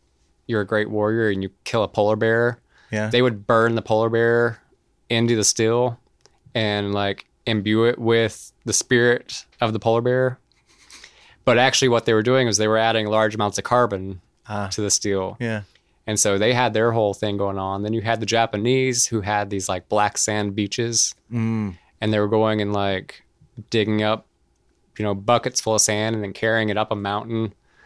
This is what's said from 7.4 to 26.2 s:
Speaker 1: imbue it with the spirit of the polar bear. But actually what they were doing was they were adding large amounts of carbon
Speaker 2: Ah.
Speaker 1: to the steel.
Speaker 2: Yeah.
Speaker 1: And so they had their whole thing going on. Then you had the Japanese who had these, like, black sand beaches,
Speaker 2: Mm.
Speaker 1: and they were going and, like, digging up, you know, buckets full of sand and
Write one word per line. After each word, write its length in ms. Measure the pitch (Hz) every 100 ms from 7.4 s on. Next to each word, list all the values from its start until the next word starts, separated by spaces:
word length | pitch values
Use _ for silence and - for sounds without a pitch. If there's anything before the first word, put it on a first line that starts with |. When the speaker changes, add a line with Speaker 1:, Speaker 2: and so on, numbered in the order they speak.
| -
Speaker 1:
imbue 380 | 110 101 110
it 140 | 117 123
with 540 | 113 117 110 - - _
the 80 | -
spirit 720 | - - 123 120 120 - - - -
of 120 | 113
the 60 | 110
polar 220 | 113 113
bear. 360 | 123 127 127 123 _ _ _ _ - - - _ - _
But 140 | - 117
actually 300 | 131 - 131
what 180 | 117 -
they 60 |
were 80 | 110
doing 240 | 110 131 123
was 100 | 104
they 100 | 107
were 100 | 110
adding 280 | 113 113 104
large 280 | 107 110
amounts 220 | 107 104 -
of 60 |
carbon 560 | - 123 117 98 95 92 _ _ -
Speaker 2:
Ah. 200 | 104 98
Speaker 1:
to 120 | 101
the 100 | 104
steel. 460 | - 104 98 95 104
Speaker 2:
Yeah. 220 | 120 107 98 _ _ _ -
Speaker 1:
And 120 | 104
so 160 | 104 98
they 160 | 107
had 220 | 123 123
their 180 | 110 117
whole 220 | 117 104
thing 240 | 98 107 101
going 200 | 98 98
on. 240 | 95 98
Then 120 | 107
you 80 | 113
had 180 | 110 113
the 60 | 107
Japanese 800 | 113 113 104 117 131 131 117 -
who 160 | 113
had 260 | 95 104 101
these, 200 | 101 92
like, 200 | 92 -
black 300 | 104 104 -
sand 360 | - 107 104
beaches, 600 | 101 101 - 117 113 - - -
Speaker 2:
Mm. 440 | 117 113 113 104 90 _ -
Speaker 1:
and 100 | 107
they 60 | 107
were 100 | 104
going 320 | 110 110 107
and, 120 | 101
like, 480 | 101 98 95 - - _ _ _ - -
digging 320 | 113 107 107
up, 240 | 107 110 - _ _ _ _ _ _ -
you 60 | 107
know, 80 |
buckets 460 | 98 104 120 127 -
full 140 | - 110
of 40 |
sand 340 | - 104 110
and 80 | 110